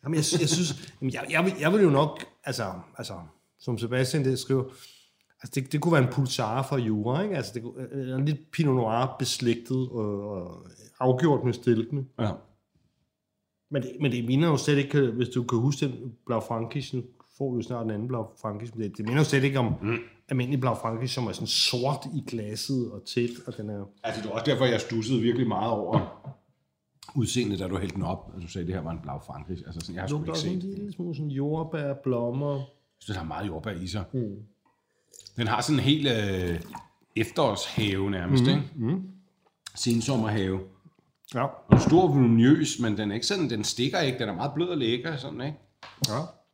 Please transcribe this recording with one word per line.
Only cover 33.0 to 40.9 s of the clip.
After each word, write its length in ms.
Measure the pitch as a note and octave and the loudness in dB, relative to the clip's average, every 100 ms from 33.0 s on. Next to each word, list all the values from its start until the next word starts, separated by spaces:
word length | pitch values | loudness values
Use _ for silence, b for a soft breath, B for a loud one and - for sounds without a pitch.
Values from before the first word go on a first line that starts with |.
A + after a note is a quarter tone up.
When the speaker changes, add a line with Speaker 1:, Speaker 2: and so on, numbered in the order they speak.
| - G2 | -8 -6
Speaker 2:
der 60 | |
er 40 | D#2+ | -6
meget 200 | D#2 G2 | -6 -6
jordbær 240 | D#2+ D#2+ | -6 -8
i 160 | F#2 F2+ | -8 -6
sig. 160 | G#2 F#2 | -6 -4
Speaker 1:
Mm. 220 | C3 A2+ G2 G#2+ _ _ _ _ _ _ - - - | -4 -4 -8 -16 _ _ _ _ _ _ -20 -18 -4
Speaker 2:
Den 100 | A#2 | 0
har 140 | A2+ | 0
sådan 180 | - D3 | 2 2
en 40 | |
helt, 240 | C3 D3+ C#3+ | 4 4 4
øh, 540 | A2+ G#2 F#2+ F2+ E2+ - - - _ _ - | 2 2 0 0 -2 -6 -16 -18 _ _ -2
efterårshave 960 | A2 - C#3 G2 - - G#2+ G2 G2 | -2 2 2 2 -2 0 0 0 0
nærmest, 320 | G2 F2 C3+ | -2 2 4
Speaker 1:
Mhm, 60 | B2 | 6
Speaker 2:
ikke? 120 | D3 C#3+ - | 4 0 -4
Speaker 1:
mhm. 260 | A2+ F#3 - - _ _ _ _ - - | -2 -2 -4 -14 _ _ _ _ -20 -6
Speaker 2:
Sensommerhave. 840 | - A#2 A#2 B2 A2 G#2+ F#2+ F#2+ F#2+ _ - | 0 0 2 0 0 0 0 -2 -6 _ -20